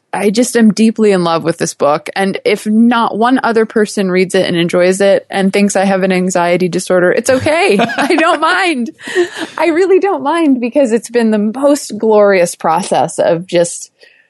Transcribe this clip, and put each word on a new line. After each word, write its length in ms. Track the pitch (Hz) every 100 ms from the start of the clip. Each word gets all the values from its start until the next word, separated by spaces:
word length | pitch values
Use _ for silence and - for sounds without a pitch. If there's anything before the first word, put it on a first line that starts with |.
| _
I 180 | 170 202
just 260 | 214 247 240
am 160 | 220
deeply 380 | 190 226 220 214
in 140 | 185
love 180 | 170 165
with 160 | 151 -
this 160 | 165
book. 340 | - 143 151 -
And 260 | - 196 -
if 240 | - 196 214
not 500 | 214 233 233 226 202
one 220 | 233 262
other 240 | 226 226 220
person 420 | 226 208 - 190
reads 280 | 180 185 190
it 100 | -
and 100 | 170
enjoys 440 | 170 180 180 190
it 260 | 196 185 -
and 240 | 196 196
thinks 220 | 202 202
I 100 | 196
have 200 | 196 196
an 80 | 190
anxiety 560 | 185 185 180 175 175 180
disorder, 420 | 175 - 185 180
it's 200 | 190 240
okay. 480 | 262 311 320 381 208
<laughs> 180 | 233 240
I 180 | 269
don't 260 | 320 320 311
mind. 500 | 320 359 370 269 226 - - 370 349 - 320 -
I 120 | 330
really 240 | 320 370 381
don't 240 | 392 311
mind, 380 | 269 339 320 254
because 320 | 233 294 262
it's 180 | 226 -
been 220 | 240 226
the 200 | 214 208 233
most 420 | 285 294 - 208
glorious 560 | 220 208 202 190 175
process 640 | - 180 160 - 156 170 -
of 260 | 175 170
just 460 | 180 175 170 - - _ - _ _